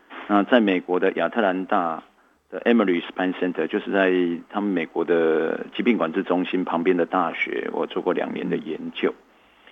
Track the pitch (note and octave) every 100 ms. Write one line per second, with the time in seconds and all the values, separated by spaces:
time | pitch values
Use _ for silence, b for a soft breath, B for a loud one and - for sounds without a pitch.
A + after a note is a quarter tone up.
0 | B - - G#2 G2 B2+ G#2 F#2 F2 F2+
1 | F#2+ E2+ E2+ A#2+ G2+ F#2 F2+ G#2 E2+ D#2+
2 | - _ b b - F#2 - A#2 F#2+ F2
3 | - - F#2 F2+ F2+ E2 D#2+ G#2+ G2 G2
4 | F#2+ F#2 F2 E2 - G#2+ G2+ F2+ D#2 E2+
5 | E2 E2+ D#2+ D#2+ D#2+ - - - G#2 G#2
6 | E2 F2 F2+ F2+ F2 F#2 F2 E2+ E2+ F2+
7 | D#2+ F#2 E2 D#2 - - - - D#2 F#2
8 | E2+ - D#2+ C#2+ - D#2+ D2+ D#2 E2 -
9 | F#2 - _ b b b b